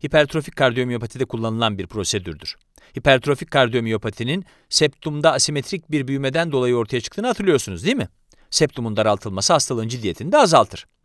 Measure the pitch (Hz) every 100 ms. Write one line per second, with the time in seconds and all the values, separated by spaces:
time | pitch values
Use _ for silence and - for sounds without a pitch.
0 | 143 156 147 160 143 - 135 120 123 120
1 | 113 127 127 117 113 113 113 98 90 107
2 | 92 104 92 76 - - _ _ _ -
3 | 147 131 143 139 175 143 127 120 113 110
4 | 113 - 120 175 185 _ _ - 151 -
5 | 160 147 160 135 - 143 131 190 - 151
6 | 131 139 135 131 135 139 123 120 107 123
7 | - - 247 226 196 143 - 87 139 262
8 | 95 _ _ _ _ - 151 - 117 107
9 | 110 104 110 98 - 165 - 120 113 123
10 | 107 82 143 294 226 143 104 - - _